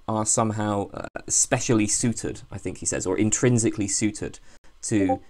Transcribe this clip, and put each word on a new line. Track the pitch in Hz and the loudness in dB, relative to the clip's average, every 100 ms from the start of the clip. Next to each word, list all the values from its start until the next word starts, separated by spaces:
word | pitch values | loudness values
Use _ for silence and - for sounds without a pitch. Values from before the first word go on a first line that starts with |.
| - | -4
are | 110 113 | -2 0
somehow, | - 113 107 107 101 92 | 2 2 0 -2 -2 -4
uh, | - - - - | -8 -10 -10 -2
specially | - - 123 - 110 101 | 0 2 0 2 2 2
suited, | - 120 - - - - | 0 0 -2 -6 -8 -12
I | 101 | -10
think | 92 - | -8 -6
he | - | -4
says, | - 90 | -2 0
or | 95 | 2
intrinsically | 107 - 127 120 110 110 98 | 2 4 4 4 2 0 -2
suited | - 107 - - - - - - - | 0 0 -2 -8 -10 -20 -20 -20 -12
to | - 107 95 - | -2 2 2 0